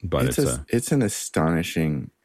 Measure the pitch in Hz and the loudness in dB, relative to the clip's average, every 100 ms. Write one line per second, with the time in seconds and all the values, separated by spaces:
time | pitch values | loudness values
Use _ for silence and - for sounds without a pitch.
0 | 90 73 64 - - 64 - 120 - 143 | -2 0 2 2 0 0 -2 -2 2 2
1 | 104 - - 92 80 80 82 85 80 71 | 2 -2 -4 0 2 2 0 0 0 -2
2 | - _ | -6 _